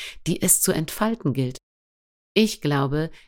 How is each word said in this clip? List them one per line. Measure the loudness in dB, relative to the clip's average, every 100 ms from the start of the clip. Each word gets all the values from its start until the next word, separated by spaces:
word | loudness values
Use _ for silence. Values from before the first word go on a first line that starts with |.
| -12 -6 -4
die | 0
es | 2 2
zu | 2
entfalten | 0 -2 -2 -2 0 -2
gilt. | 0 -2 -6 _ _ _ _ _ _ _
Ich | 2 2 2
glaube, | 0 0 0 -2 -4 -8